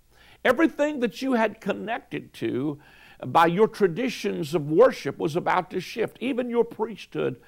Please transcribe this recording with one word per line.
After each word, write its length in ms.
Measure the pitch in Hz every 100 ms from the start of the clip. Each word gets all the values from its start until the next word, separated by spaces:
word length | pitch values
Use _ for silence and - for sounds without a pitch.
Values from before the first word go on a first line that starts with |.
| _ _ - -
Everything 560 | - 254 330 - 294 294
that 220 | 233 -
you 100 | 269
had 280 | 247 220 202
connected 720 | 196 202 190 240 - - 123
to 440 | - 117 117 143 143 - - - -
by 220 | 131 127 170
your 220 | 175 220
traditions 840 | - 202 165 254 - 208 185 160
of 160 | 160 143
worship 460 | 156 262 220 139 -
was 160 | 180 151
about 340 | 160 170 170
to 100 | 185
shift. 380 | - - 190 -
Even 300 | 240 240 254
your 140 | 233
priesthood 760 | 226 - 220 196 - 156 147 131